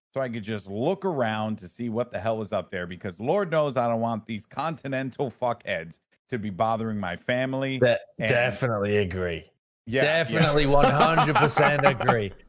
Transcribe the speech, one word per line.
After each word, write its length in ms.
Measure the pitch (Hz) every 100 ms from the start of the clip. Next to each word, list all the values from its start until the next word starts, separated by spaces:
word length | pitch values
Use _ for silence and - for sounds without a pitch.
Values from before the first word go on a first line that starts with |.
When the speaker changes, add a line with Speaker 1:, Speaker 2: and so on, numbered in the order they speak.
| _
Speaker 1:
so 60 | 135
I 80 | 131
could 160 | 113
just 240 | 101 107 95
look 380 | 101 139 190 190
around 520 | 147 113 107 107 107
to 80 | 90
see 180 | - 120
what 220 | 110 117
the 80 | 98
hell 220 | 110 110
is 100 | 104
up 180 | 101 -
there, 140 | 92 87
because 300 | 87 104 85
Lord 300 | 120 196 185
knows 260 | 156 147 127
I 100 | 120
don't 140 | 113
want 240 | 117 113 107
these 200 | 107 -
continental 880 | - 156 147 139 131 135 - 135
fuckheads 680 | - 123 117 - 87 82 - _ _ _
to 80 | 123
be 120 | 104
bothering 500 | 87 110 113 113 107
my 160 | 92 87
family. 600 | - 123 131 131 135 131
Speaker 2:
De- 200 | 123 117 - -
Speaker 1:
And 100 | 113
Speaker 2:
definitely 680 | 120 120 104 127 107 101 104
agree. 460 | 95 92 90 85 - _ _ _ -
Speaker 1:
Yeah, 140 | 127
yeah. 200 | 143 160
Speaker 2:
Definitely 420 | 160 160 160 147 139
one 200 | 143 143
hundred 500 | 139 156 165 147 147
percent 480 | - - 151 147 143
Speaker 1:
<laughs> 20 |
Speaker 2:
agree. 460 | 131 - 113 101 -